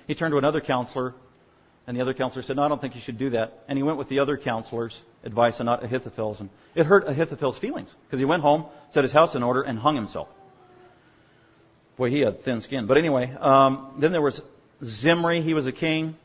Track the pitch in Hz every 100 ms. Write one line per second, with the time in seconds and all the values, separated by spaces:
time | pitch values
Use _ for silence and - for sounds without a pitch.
0 | - 151 165 147 139 151 - 127 120 139
1 | 127 123 _ _ _ _ _ _ - 123
2 | 127 131 127 131 - 135 147 147 131 120
3 | - 117 135 117 110 - - 135 139 151
4 | - 135 139 139 131 113 110 117 113 -
5 | _ _ - 113 117 113 117 120 120 127
6 | 123 - 107 101 101 _ _ - 156 196
7 | 156 139 160 143 135 120 220 320 - _
8 | - 131 135 131 147 151 156 - - 147
9 | 131 147 165 139 123 127 139 113 143 147
10 | 101 92 73 - - _ _ - - _
11 | _ _ _ _ _ _ _ _ _ -
12 | 123 143 120 95 - 117 - 131 104 135
13 | 165 135 123 135 139 135 135 135 - -
14 | 151 175 147 - - _ _ - 123 104
15 | 139 170 170 170 160 156 131 127 165 156
16 | 160 156